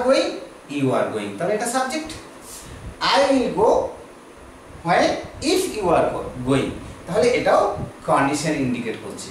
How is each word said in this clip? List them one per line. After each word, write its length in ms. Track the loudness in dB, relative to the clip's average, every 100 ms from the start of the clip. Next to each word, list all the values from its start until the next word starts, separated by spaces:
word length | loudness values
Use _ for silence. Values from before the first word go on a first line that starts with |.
| 4
going, 220 | 4 2 -4 -12 -16 -8 -2
you 80 | 0 2
are 100 | 0
going, 180 | -4 -6 -4
তাহলে 160 | -2 0
এটা 100 | 0 -2
subject। 340 | -2 -4 -6 -12 -16 -20 -18 -18 -16 -14 -14 -4 2 4
I 20 | 4
will 200 | 4 2 4
go 80 | 4 4 0 -6 -18 -20 -20 -20 -20 -20 -20 -8 0
when, 220 | 4 4 0 -6 -6 0
if 80 | 0 0 -2
you 100 | 2 4
are 120 | 2
go-, 180 | -2 -6 -6 0
going, 220 | 2 0 -6 -12 -14 -4
তাহলে 200 | 2 2 4
এটাও 220 | 4 4 4 0 -8 -8 0
condition 440 | 2 2 0 0 0 -2
indicate 320 | -2 -4 -8
করছে। 260 | -10 -12 -14